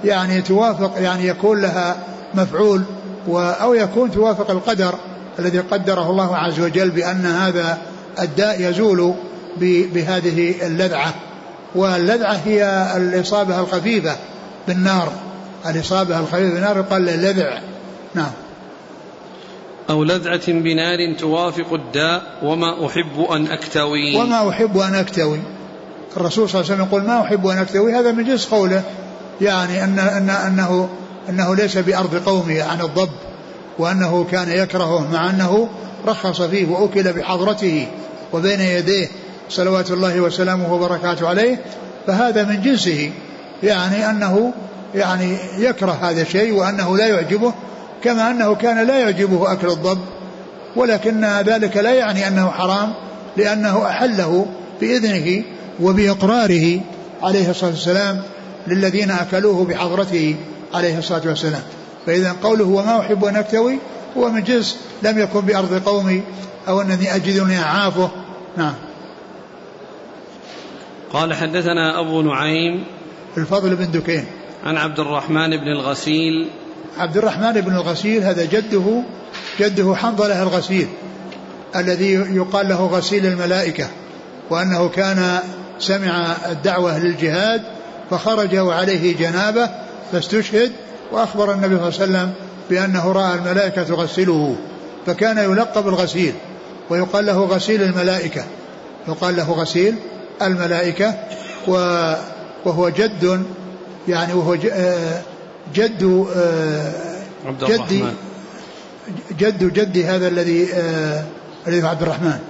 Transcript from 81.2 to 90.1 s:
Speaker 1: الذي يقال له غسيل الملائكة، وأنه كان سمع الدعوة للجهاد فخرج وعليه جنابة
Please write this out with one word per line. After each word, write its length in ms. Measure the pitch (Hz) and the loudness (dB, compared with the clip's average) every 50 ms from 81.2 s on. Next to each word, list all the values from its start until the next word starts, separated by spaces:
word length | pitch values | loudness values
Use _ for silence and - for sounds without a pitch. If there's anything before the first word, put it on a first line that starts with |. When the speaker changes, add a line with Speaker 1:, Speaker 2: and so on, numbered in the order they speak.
| - - - - - - - - - - - | -14 -14 -14 -14 -16 -16 -16 -16 -16 -8 -4
Speaker 1:
الذي 380 | 190 175 185 180 170 190 196 190 | -2 0 0 0 2 2 2 4
يقال 560 | 185 202 190 190 185 180 185 - 202 202 190 | 2 2 2 0 0 0 2 0 0 2 2
له 160 | 190 175 190 | 2 2 2
غسيل 400 | 175 175 180 170 - 202 202 190 | 2 2 0 0 2 0 2 2
الملائكة، 640 | 190 180 180 175 175 185 185 185 170 156 156 143 - - - - - - - - - - - - - | 2 0 0 0 0 0 2 0 0 -2 -4 -6 -6 -8 -14 -16 -18 -18 -18 -18 -18 -18 -18 -6 -4
وأنه 400 | 165 170 185 190 180 170 180 170 | -2 0 0 0 2 2 2 0
كان 500 | 175 185 196 190 190 190 180 180 180 180 180 185 - - - - - - | 2 0 0 2 2 2 2 2 2 0 -2 -4 -10 -12 -14 -14 -10 -6
سمع 560 | - 180 190 202 196 185 170 175 170 165 170 165 160 175 | -2 0 0 0 0 0 0 0 0 -2 -2 -4 -4 -6
الدعوة 480 | 170 151 139 196 180 185 180 175 156 156 | -6 -2 0 0 2 2 2 2 2 2
للجهاد 600 | 170 175 175 143 160 160 156 175 202 220 226 226 226 - - - - - - - - - | 0 0 0 2 0 0 2 2 2 2 0 0 -2 -6 -14 -14 -14 -14 -16 -16 -6 -4
فخرج 460 | 180 170 - 214 220 214 208 190 180 | -4 0 2 2 2 2 2 2 2
وعليه 600 | 190 190 180 170 170 185 190 190 170 160 180 170 | 2 4 2 2 2 2 2 2 2 2 2 2
جنابة 520 | 147 165 165 165 180 202 214 214 233 240 208 - - - - - - - - | 2 0 0 2 2 0 2 2 2 2 0 -2 -8 -12 -14 -14 -16 -10 -4